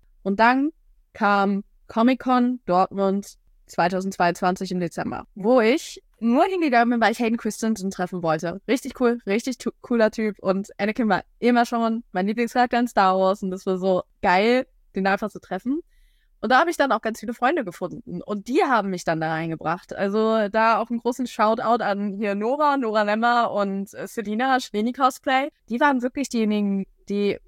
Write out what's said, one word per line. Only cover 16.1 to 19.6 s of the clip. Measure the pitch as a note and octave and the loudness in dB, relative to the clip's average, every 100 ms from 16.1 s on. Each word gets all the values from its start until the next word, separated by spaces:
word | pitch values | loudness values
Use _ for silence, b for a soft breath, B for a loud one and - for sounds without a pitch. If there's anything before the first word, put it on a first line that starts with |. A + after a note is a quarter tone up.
| _ _ _ | _ _ _
Und | G#3+ | 2
da | B3+ | 4
hab | E4+ | 4
ich | E4+ | 2
dann | C#4 | 0
auch | A3 | 0
ganz | A3+ A3+ | -4 -8
viele | G#3+ A#3+ | -8 -2
Freunde | B3 E4+ | 0 0
gefunden. | G3+ - F3+ - - F3 | -4 -6 -8 -10 -10 -10
Und | - G#3 G3+ | -8 -8 -2
die | C4+ | 0
haben | E4+ A#3+ G3 | 2 2 0
mich | F3+ | -4
dann | - D#3+ | -2 -2
da | D#3+ | -2
reingebracht. | D#3+ E3 D#3+ | -2 -4 -4